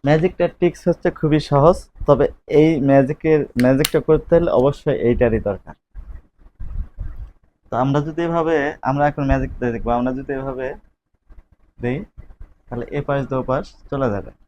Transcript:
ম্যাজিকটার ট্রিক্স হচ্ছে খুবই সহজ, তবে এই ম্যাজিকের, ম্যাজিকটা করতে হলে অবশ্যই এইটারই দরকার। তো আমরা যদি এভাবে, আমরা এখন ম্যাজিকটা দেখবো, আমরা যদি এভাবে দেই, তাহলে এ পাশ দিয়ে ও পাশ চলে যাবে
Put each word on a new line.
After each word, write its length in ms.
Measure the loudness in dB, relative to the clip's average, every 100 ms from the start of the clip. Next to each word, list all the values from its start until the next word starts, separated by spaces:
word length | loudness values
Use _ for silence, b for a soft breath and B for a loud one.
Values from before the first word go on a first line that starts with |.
ম্যাজিকটার 460 | 2 2 2 0 -4 0
ট্রিক্স 220 | -2 0 -2
হচ্ছে 220 | 0 -2
খুবই 300 | -2 0 0
সহজ, 360 | 2 4 4 4 -6 -6 2
তবে 200 | 2 2 -2 0
এই 240 | 4 4 2
ম্যাজিকের, 600 | 4 4 4 -2 2 2 2 0
ম্যাজিকটা 380 | 2 2 2 0
করতে 300 | 2 0 4
হলে 160 | 2 4
অবশ্যই 480 | 2 2 0 -4 0
এইটারই 420 | 0 2 2 0
দরকার। 340 | -2 -6 -10 -20 _ -20 -16 -18 _ _ -20 _ -10 -8 -10 -10 -12 -10 -16 _ _ _ _
তো 20 | -2
আমরা 220 | 0 0
যদি 200 | -2 -4
এভাবে, 340 | -2 0 0 0 -2 -4
আমরা 220 | -4 0 0
এখন 180 | 0 -2
ম্যাজিকটা 400 | 0 -2 -4 -6
দেখবো, 180 | -4 -2
আমরা 200 | -2 -2
যদি 180 | -6 -8
এভাবে 340 | -8 -8 -8 -8 -10 _ _ _ _ _ -20 _ _ _ -8
দেই, 180 | -6 -6 -10 -20 -20 -20 -20 _
তাহলে 200 | _ -10 -8
এ 100 | -8 -4
পাশ 140 | -4 -4
দিয়ে 140 | -6
ও 20 |
পাশ 220 | -4 -6 -6 -18 -10
চলে 200 | -4 -2
যাবে 200 | -4 -10 _